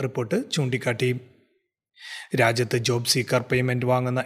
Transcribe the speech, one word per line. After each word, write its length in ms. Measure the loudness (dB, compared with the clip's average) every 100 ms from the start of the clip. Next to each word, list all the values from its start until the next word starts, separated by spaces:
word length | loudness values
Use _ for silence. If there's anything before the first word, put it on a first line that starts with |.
റിപ്പോർട്ട് 480 | -4 -2 -2 -2 -2
ചൂണ്ടിക്കാട്ടി. 680 | -2 0 0 -2 0 0 -2 -8 _ _ _ _ _ _ _ -16 -16 -4 2
രാജ്യത്ത് 420 | 4 4 0 0
ജോബ് 280 | 0 0 0
സീക്കർ 360 | 0 2 0
പേയ്മെന്റ് 440 | 2 0 2 0 2
വാങ്ങുന്ന 380 | 2 2 -2